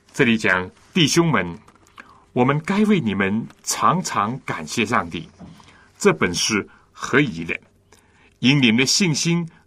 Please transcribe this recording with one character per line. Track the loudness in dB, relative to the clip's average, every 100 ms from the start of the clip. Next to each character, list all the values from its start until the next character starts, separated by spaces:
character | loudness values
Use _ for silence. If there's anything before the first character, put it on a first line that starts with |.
| _
这 | 0
里 | 2 2
讲 | 2 0 -2 -12 _
：“弟 | 0 2
兄 | 2 2
们， | 0 -2 -8 -18 _ _ -20 -20 -20 _
我 | 0
们 | 2 0
该 | -2 0
为 | 2 2
你 | 0
们 | -2 -2 -2 -6 -12
常 | -8 -2 0 0
常 | -2 -4 -4 -6
感 | -8 -10
谢 | -6 -4 0
上 | -2 -4
帝， | -10 -12 -20 -20 -20 -20 -20 _ _
这 | 0
本 | 2 -2
是 | -2 -2 -2 -4 -14 _
合 | -14 -2 0
宜 | 0 -4
的， | -8 -10 -12 _ _ -20 _ _ _ _
因 | 2 4
你 | 4
们 | 4
的 | 2
信 | 2 0
心 | 0 0 -2 -4 -12